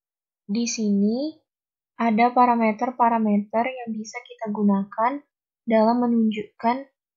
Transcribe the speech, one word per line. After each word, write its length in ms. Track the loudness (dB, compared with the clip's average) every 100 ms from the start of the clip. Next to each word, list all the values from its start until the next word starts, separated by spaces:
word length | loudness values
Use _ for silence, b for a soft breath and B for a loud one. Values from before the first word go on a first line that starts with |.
| _ _ _ _ -8
Di 160 | -4 -4
sini 640 | -4 -2 0 0 -2 -6 -10 _ _ _ _ _ -4
ada 320 | 0 2 2 4
parameter-parameter 1300 | 2 4 0 0 -4 0 2 2 2 0 0 -4
yang 260 | -4 -6 -10 -10
bisa 240 | -10 -14
kita 320 | -16 -12 -8
gunakan 720 | 0 2 2 -2 -2 -2 -2 -12 _ _ _
dalam 320 | 0 2 4 2
menunjukkan 880 | 2 2 2 0 -8 _ -2 -2 -6 _ _